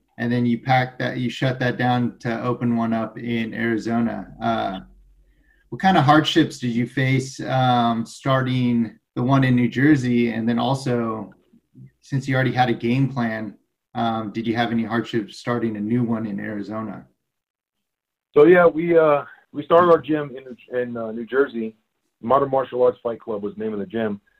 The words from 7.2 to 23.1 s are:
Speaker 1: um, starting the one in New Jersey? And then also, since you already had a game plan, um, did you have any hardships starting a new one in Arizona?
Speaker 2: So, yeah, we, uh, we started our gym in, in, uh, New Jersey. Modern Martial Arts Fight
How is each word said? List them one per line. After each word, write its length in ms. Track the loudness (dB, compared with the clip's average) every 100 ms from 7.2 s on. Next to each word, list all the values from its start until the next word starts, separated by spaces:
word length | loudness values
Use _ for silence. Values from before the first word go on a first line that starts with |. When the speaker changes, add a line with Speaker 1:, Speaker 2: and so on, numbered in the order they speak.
| -2 -10
Speaker 1:
um, 640 | -4 0 2 4 2 0 -4
starting 920 | -6 0 0 0 0 2 2 0 -6 _ -4
the 80 |
one 220 | 2 4 4
in 100 | 2
New 140 | 2
Jersey? 640 | 2 4 4 2 0 0
And 160 | 0 -2
then 120 | 0
also, 760 | 0 -2 -2 -2 -2 -6 -10 -18 _ _ _ -20 -20 _
since 260 | _ -6 -2
you 80 | 0
already 160 | 0
had 180 | 2 0
a 40 |
game 380 | 0 0 0 0
plan, 460 | -2 -4 -4 -8 -14 _ _ _
um, 380 | -4 -2 -2 -6
did 140 | -6 -4
you 100 | -2
have 140 | -2
any 120 | -2
hardships 540 | -2 -4 -2 -6 -6 -10
starting 400 | -6 -4 -4 -4
a 20 |
new 240 | -2 -2
one 220 | 0 -2 -4
in 120 | -8
Arizona? 680 | -8 -10 -8 -10 -10 -12 -18 _ _ _ _ _ _ _ _ _ _ _ _
Speaker 2:
So, 100 | 6
yeah, 220 | 8 8 6
we, 320 | 4 2 4
uh, 260 | 6 2 -2 -16 _
we 100 | -14
started 240 | 2 4 6
our 140 | 4
gym 340 | 4 -4 -4 -12
in, 420 | -18 -20 _ -6
in, 200 | -4 -6
uh, 140 | -8
New 140 | -8 -4
Jersey. 520 | 0 0 0 -8 -10 _ _ _ _
Modern 300 | 0 2 2
Martial 320 | -2 -2 2
Arts 160 | 2 2
Fight 200 | -6